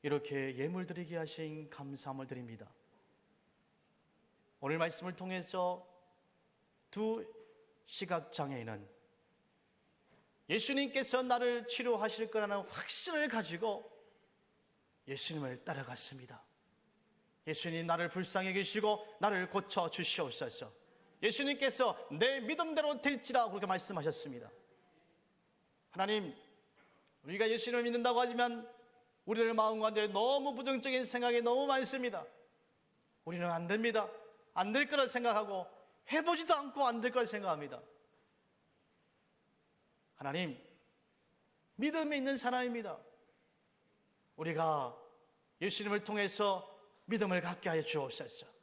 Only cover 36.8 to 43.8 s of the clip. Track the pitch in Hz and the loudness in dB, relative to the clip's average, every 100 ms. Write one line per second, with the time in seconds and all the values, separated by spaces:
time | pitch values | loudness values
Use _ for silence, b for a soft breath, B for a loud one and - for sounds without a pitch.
36.8 | 262 233 240 247 233 214 196 151 147 127 | 2 4 2 2 0 -2 -2 -2 -4 -10
37.8 | - - _ _ _ _ _ _ _ _ | -16 -20 _ _ _ _ _ _ _ _
38.8 | _ _ _ _ _ _ _ _ _ _ | _ _ _ _ _ _ _ _ _ _
39.8 | _ _ _ - 139 156 175 127 - - | _ _ _ -8 -4 -2 -2 -6 -16 -20
40.8 | _ _ _ _ _ _ _ _ _ - | _ _ _ _ _ _ _ _ _ -4
41.8 | 277 320 302 285 262 269 240 254 247 233 | -2 0 0 0 0 0 0 0 0 -2
42.8 | 208 156 - - _ _ _ _ _ _ | -6 -10 -14 -20 _ _ _ _ _ _